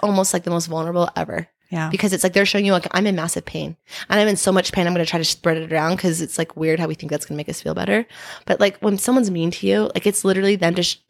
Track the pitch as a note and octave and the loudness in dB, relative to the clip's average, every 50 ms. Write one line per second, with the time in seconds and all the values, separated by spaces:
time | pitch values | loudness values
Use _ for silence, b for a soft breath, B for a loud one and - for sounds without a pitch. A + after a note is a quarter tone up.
0 | - G#3 G3+ F#3+ F#3+ F#3+ - F3+ F3 F3 F3 E3+ E3 E3 E3 D#3+ D#3+ E3+ F3 F3 | 0 2 2 2 2 2 0 -2 -2 -2 -2 -2 -2 -2 -4 -4 -4 -2 0 0
1 | F3 - - F3 E3 - E3+ E3 E3 - _ _ _ _ F3+ E3 D#3 D#3+ E3+ F#3+ | 0 0 -2 -4 -6 -4 -6 -8 -8 -10 _ _ _ _ -6 -4 -4 -2 -2 0
2 | - G3+ F#3+ E3 - F#3 F3 G3+ G3+ G3 - G3+ G3+ G3 F#3+ F3 E3+ - - F3+ | 0 0 2 2 0 2 2 2 2 2 2 2 2 2 2 2 0 -2 -2 0
3 | G#3 G#3 F#3+ E3 D#3+ E3 - E3+ - - - D#3+ D3+ D3+ E3 - B B B B | 0 0 0 -2 -2 -4 -4 -6 -8 -8 -8 -8 -8 -8 -10 -14 B B B B
4 | B - F#3 G#3 G#3 G#3+ G3+ - - F#3+ F#3 F#3 F3 - - F#3+ F3 E3+ F3+ F3 | B 0 2 2 4 4 2 2 2 2 2 2 2 0 0 0 0 0 0 0
5 | E3 D#3+ - E3 D#3+ D#3 - - - F3 D#3+ D#3+ D#3+ D#3+ D#3+ D#3+ D#3 E3 F#3 F#3 | 0 0 0 0 0 -2 -2 -2 0 0 0 0 -2 -2 -2 0 0 0 0 0
6 | - F3+ D#3+ E3 E3 - - - E3 - - D#3+ D#3+ D#3+ D#3+ E3 E3+ D#3 D#3 - | 0 0 0 0 -2 -4 -4 -4 -4 -4 -4 -2 0 0 2 2 0 -2 -4 -6
7 | E3 D#3 D3+ D3 - - D3+ D3 D3 - - - - D3+ D#3+ F3+ F3+ F#3+ G3+ G#3+ | -6 -4 -6 -6 -4 -6 -8 -8 -8 -8 -10 -8 -6 -6 -4 -2 0 0 0 0
8 | A#3 B B B B B B B B - F#3+ - G3+ G3+ G3 - - G#3 G3+ F#3+ | 0 B B B B B B B B -2 2 2 2 2 2 0 0 0 0 0
9 | - - B3+ C4 A#3+ G3 F3+ E3+ E3 E3+ F3+ - G3 G3 G3 G#3+ G#3+ - - - | 2 2 2 4 2 2 0 0 0 -2 -2 -2 0 2 2 2 2 2 2 2
10 | - G#3 G3 - - G3 F#3+ F#3+ G3 G3 G#3 F#3+ F3 E3+ E3+ F3+ F3 - - - | 2 0 0 2 2 2 2 2 2 2 2 4 2 2 2 2 0 -2 -4 -6
11 | _ | _